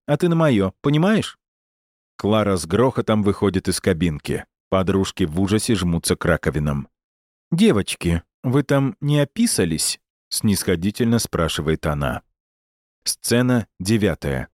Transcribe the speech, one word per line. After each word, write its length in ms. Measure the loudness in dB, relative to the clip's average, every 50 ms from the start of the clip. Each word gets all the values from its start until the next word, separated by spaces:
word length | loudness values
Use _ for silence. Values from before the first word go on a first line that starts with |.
| _
а 100 | -4 -2
ты 120 | 0 0 0
на 60 | 2
моё, 380 | 2 2 2 2 2 0 -2 -4 _
понимаешь?" 560 | -2 0 0 2 2 2 2 0 -2 -4 -10 _ _ _ _ _ _ _ _ _ _ _ _ _ _ _ _
Клара 400 | -4 0 2 2 2 2 2 0
с 80 | -2 -2
грохотом 580 | 0 2 2 2 2 0 0 0 0 0 2 2
выходит 440 | 2 0 2 0 0 0 0 -2
из 120 | -2 -4 0
кабинки. 680 | 0 0 0 2 0 -2 -2 -4 -6 -6 -6 -6 -8 -14 _ _ _ _
Подружки 560 | 0 0 2 2 0 0 0 -2 -2 -2 -4
в 140 | -2 0 -2
ужасе 360 | 0 2 0 0 0 0 0
жмутся 400 | 0 0 0 -2 -2 -2 -2 -2
к 100 | 0 0
раковинам. 640 | 0 0 0 0 -2 -2 -2 -2 -2 -2 -4 -6 -10 _ _ _ _ _ _ _ _ _ _ _ _
"Девочки, 720 | 0 2 4 4 4 2 0 -4 -6 -4 -2 0 0 -2 -4 _ _ _ -4
вы 200 | 0 0 0 2
там 320 | 2 0 0 0 0 -4 -4
не 180 | -2 0 2 2
описались?" — 800 | 0 0 0 -2 0 0 2 0 0 0 0 -2 -2 -4 -6 -8 _ _ _ _ _ _
снисходительно 920 | -6 -2 0 0 0 2 0 0 0 0 0 -2 -2 0 0 2 2 0
спрашивает 680 | 0 -2 -2 -2 -2 -2 -2 -2 -2 -2 -2 -2 -2
она. 380 | -4 -2 -2 -2 -4 -4 -8 -10 _ _ _ _ _ _ _ _ _ _ _ _ _ _ _ -10
Сцена 640 | -10 -10 -8 -4 0 0 2 2 2 2 0 -2 -4 _ -6
девятая. 680 | -2 0 2 2 2 0 0 -2 -4 -4 -4 -4 -6 -10 _